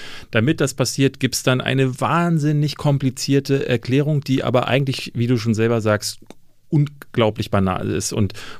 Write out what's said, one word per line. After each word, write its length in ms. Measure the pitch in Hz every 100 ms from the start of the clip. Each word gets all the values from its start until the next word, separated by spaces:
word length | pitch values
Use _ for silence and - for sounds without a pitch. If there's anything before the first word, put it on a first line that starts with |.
| - - -
damit 280 | 113 113 -
das 140 | 143
passiert, 440 | - 131 - 135 -
gibt's 240 | 127 -
dann 200 | - 127
eine 360 | - 131 131 127
wahnsinnig 800 | 117 160 175 165 147 147 147 -
komplizierte 920 | 147 139 135 - - 139 139 139 -
Erklärung, 540 | 120 117 131 147 151
die 240 | 135 135
aber 240 | - 123 -
eigentlich, 440 | 131 135 123 -
wie 120 | 120 120
du 120 | 127
schon 160 | 113
selber 260 | 107 113 117
sagst, 380 | 107 104 - - - - - _ -
unglaublich 800 | 156 147 - - - 110 107 110
banal 400 | 101 95 92 104
ist 220 | 101 -
und 200 | - 98 - - -